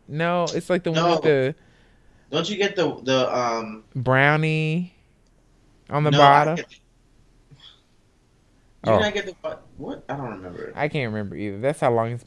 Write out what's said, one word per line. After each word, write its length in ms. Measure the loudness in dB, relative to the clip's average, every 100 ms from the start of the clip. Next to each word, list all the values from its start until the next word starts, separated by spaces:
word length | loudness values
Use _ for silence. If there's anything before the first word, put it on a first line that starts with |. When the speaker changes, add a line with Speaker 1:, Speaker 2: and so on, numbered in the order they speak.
| -10
Speaker 1:
No, 380 | -4 -2 0 -2
it's, 160 | -4 -2
like, 120 | -2
the 100 | 0
one 80 | 0
Speaker 2:
No. 80 | 2
Speaker 1:
with 100 | 2
the 320 | 4 2 2 -4 _ _ _ _ _ _ -6
Speaker 2:
Don't 180 | -4 -2
you 60 | -2
get 180 | -2
the, 260 | 0 -2 -2
the, 340 | 0 2 2 0
um, 480 | -2 -4 -6 -12 -12
Speaker 1:
brownie 1000 | -6 2 4 4 2 0 -2 -2 -4 -6 _ _ _ _ _ _ _ _ _ -6
on 120 | -2
the 60 | 2
Speaker 2:
No, 80 | 8
I 220 | 8 8
Speaker 1:
bottom? 120 | 4 -2
Speaker 2:
get, 120 | -8 -14 _ _ _ _ _ _ _ -20 -20 _ _ _ _ _ _ _ _ _ _ _
do 80 | 2
you 40 | 2
Speaker 1:
Oh. 40 |
Speaker 2:
not 120 | 2
get 140 | -2 -8
the 80 | -10
what? 220 | -12 -12 -18 -16
What? 280 | -14 -12 -10
I 80 | -10
don't 140 | -10
remember. 420 | -12 -14 -14 -12 -6
Speaker 1:
I 100 | -6
can't 260 | -4 -6
remember 220 | -6 -8
either. 240 | -8 -8 -4
That's 220 | -4 0
how 120 | 0
long 200 | 0 0
it's 100 | -4